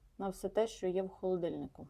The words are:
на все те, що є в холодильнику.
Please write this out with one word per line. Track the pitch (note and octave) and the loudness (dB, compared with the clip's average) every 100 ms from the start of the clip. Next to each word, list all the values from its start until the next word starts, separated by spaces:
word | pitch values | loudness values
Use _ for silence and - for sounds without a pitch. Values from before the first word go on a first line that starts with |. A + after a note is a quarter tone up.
| - - | -18 -6
на | G3 | -6
все | F#3+ G3 | -2 0
те, | F#3+ A3 | 2 2
що | - F#3 | 2 0
є | F3+ | 0
в | F#3+ | 0
холодильнику. | - F#3 F#3 E3+ D3+ C#3 - D3+ | -2 0 2 2 -2 -6 -10 -18